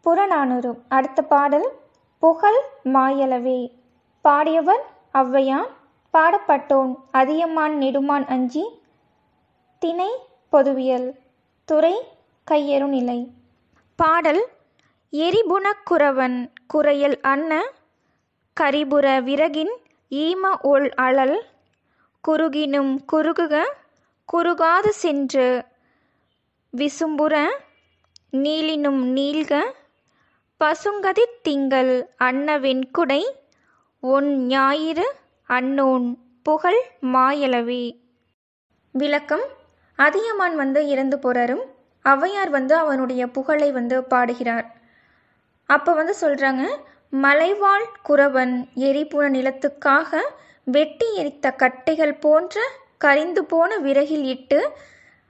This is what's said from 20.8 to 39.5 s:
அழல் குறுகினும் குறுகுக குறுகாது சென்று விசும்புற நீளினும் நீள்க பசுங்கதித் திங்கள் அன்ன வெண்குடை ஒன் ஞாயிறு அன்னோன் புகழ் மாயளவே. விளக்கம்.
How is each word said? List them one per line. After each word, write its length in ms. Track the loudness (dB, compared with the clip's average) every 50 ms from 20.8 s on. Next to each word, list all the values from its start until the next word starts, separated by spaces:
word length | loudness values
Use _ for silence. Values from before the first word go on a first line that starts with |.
| 2 0
அழல் 560 | -2 -2 -2 0 2 2 2 0 0 -2 -6 _ _ _ _ _ _ _ _ _ _ _ _ _ _ _ _ -2
குறுகினும் 760 | 0 0 0 -2 -2 -2 -4 -2 -2 -2 -2 -2 -4 -4 -4 -2 -2
குறுகுக 520 | 0 0 0 0 -2 -2 0 0 -2 -2 -2 -6 -10 _ _ _ _ _ _ _ _ _
குறுகாது 640 | -6 -2 -2 0 0 0 0 2 2 2 2 2 0
சென்று 760 | -2 0 -2 -2 -2 -2 -4 -2 0 0 2 2 0 -2 -4 _ _ _ _ _ _ _ _ _ _ _ _ _ _ _ _ _ _ _ _ _ -6
விசும்புற 720 | -4 -4 -4 -2 -4 -4 -4 -2 0 0 0 2 0 0 -2 -4 -6 -10 _ _ _ _ _ _ _ _ _ _ -20 _ _ -4
நீளினும் 680 | -2 -2 -2 -2 -2 -2 -2 -2 -2 -2 0 0 0 -2
நீள்க 720 | -2 -2 -2 -2 -2 -2 -4 -2 0 0 -2 -2 -4 -6 -12 _ _ _ _ _ _ _ _ _ _ _ _ _ _ _ _ 0
பசுங்கதித் 760 | 0 0 0 -4 -6 -6 -2 -2 -2 2 2 0 0 0 -6 _
திங்கள் 680 | -4 -2 -2 -2 0 0 2 2 2 0 -2 -2 -6 _
அன்ன 420 | _ 0 0 0 -2 -2 -2 -2 -2
வெண்குடை 640 | 0 0 -2 -2 -4 -4 -2 -2 0 0 0 -2 -2 -4 -8 -10 _ _ _ _ _ _ _ _ _ _ _ _
ஒன் 460 | -2 0 0 2 2 0 -2 -2 -2
ஞாயிறு 680 | 0 0 2 2 2 0 0 -2 -4 -2 -2 -2 -4 -4 -8 _ _ _ _ _
அன்னோன் 760 | _ -4 -2 -2 -2 -2 0 2 2 2 0 -2 -4 -6 -10 _ _ _ _ _
புகழ் 400 | -2 -2 0 0 2 2 0 0 -2 _ _ -6
மாயளவே. 960 | 0 2 2 2 2 2 0 -2 0 0 -2 -2 -4 -6 -6 -6 -8 -10 _ _ _ _ _ _ _ _ _ _ _ _ _ _ _ _ _ _ _ _
விளக்கம். 480 | -4 -2 0 -2 -2 -2 -2 -4 -4 -4 -6